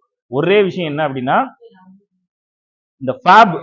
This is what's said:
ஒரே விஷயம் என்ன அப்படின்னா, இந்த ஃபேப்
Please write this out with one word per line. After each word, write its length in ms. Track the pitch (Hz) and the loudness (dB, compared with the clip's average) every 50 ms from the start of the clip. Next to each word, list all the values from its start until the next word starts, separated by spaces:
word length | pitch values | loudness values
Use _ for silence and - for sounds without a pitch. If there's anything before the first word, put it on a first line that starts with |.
| _ _ _ _ _ | _ _ _ _ _
ஒரே 360 | - 120 135 156 175 196 214 202 | -8 -6 -4 0 0 2 2 0
விஷயம் 260 | 180 - 185 175 151 | 0 -4 -6 -8 -6
என்ன 180 | 143 151 156 | -6 -4 -6
அப்படின்னா, 380 | 143 135 135 127 135 160 214 269 247 - _ - - _ - - - - _ _ _ _ _ _ _ _ _ _ _ _ _ _ _ _ _ _ _ _ - | -6 -6 -6 -4 -2 -2 -2 -2 -4 -8 _ -20 -20 _ -20 -20 -20 -20 _ _ _ _ _ _ _ _ _ _ _ _ _ _ _ _ _ _ _ _ -12
இந்த 180 | 131 127 123 - - | -8 -8 -8 -2 2
ஃபேப் 320 | 175 190 220 233 196 165 160 | 4 6 6 6 4 2 -6